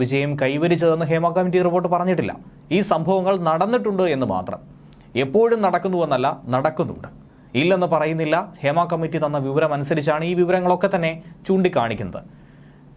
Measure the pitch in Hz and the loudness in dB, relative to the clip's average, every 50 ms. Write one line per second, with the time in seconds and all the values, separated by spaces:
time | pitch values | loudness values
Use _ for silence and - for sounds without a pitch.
0 | 127 120 135 139 143 147 147 - 131 131 139 147 160 170 170 165 170 165 160 160 | 0 0 0 0 0 -2 -2 0 0 0 0 0 0 0 2 2 2 2 2 2
1 | 165 143 165 160 165 170 165 185 185 180 170 185 180 180 170 180 175 175 175 170 | 0 0 0 0 0 0 0 0 0 2 2 2 2 2 2 0 0 0 0 0
2 | 175 185 180 156 123 92 82 - - - - - - - - 196 196 202 175 160 | 2 0 0 0 0 -4 -6 -8 -16 -20 -20 -20 -6 -2 0 0 2 2 0 0
3 | 165 170 190 190 180 190 202 185 175 160 160 165 202 208 240 247 - 220 196 180 | 2 0 0 2 2 2 0 2 2 0 2 2 2 0 0 0 0 0 0 0
4 | 185 170 147 131 127 107 95 92 92 95 98 - - - - - - - - - | 0 0 2 0 0 -2 -2 -4 -4 -6 -10 -10 -12 -18 -20 -20 -20 -20 -20 -20
5 | - - - - 135 135 135 208 226 233 233 220 208 185 175 175 175 190 185 175 | -20 -4 -2 -2 -2 2 2 4 4 4 2 2 2 0 0 0 0 0 0 0
6 | 165 147 139 127 127 143 170 - - 123 123 127 139 156 156 - 160 113 92 - | 0 0 0 0 0 0 -2 -4 -6 -2 -2 0 0 -2 -2 -2 -4 -4 -6 -10
7 | - - - - - - - - - - - 120 151 175 196 180 180 156 165 156 | -14 -18 -20 -20 -20 -20 -20 -20 -20 -4 -2 0 2 2 2 2 2 0 0 0
8 | 156 156 165 165 160 156 156 170 208 208 - - 143 139 147 170 175 170 170 160 | 0 0 -2 -2 0 0 0 -2 -2 -6 -12 -4 -2 0 0 0 0 0 -2 -4
9 | 165 156 - 151 151 147 147 147 135 135 135 156 160 151 147 143 143 139 165 156 | -4 -4 -2 -2 -2 -2 -2 -2 -4 -2 0 0 0 0 0 -4 -2 -2 -2 0
10 | 135 156 151 151 160 170 180 175 180 170 185 185 180 180 180 175 - 190 196 180 | 0 0 -2 -2 -2 -2 0 0 2 2 2 0 2 2 2 2 0 0 0 0
11 | 165 160 160 165 - - - - - - 190 190 185 185 - 135 117 113 110 101 | -2 -2 -4 -6 -14 -20 -20 -14 -2 0 0 2 2 2 2 0 0 0 -2 -6
12 | 107 90 - - - - - - - - - - - - - - - - - | -6 -8 -10 -12 -14 -14 -20 -20 -20 -20 -20 -20 -20 -20 -20 -20 -20 -18 -4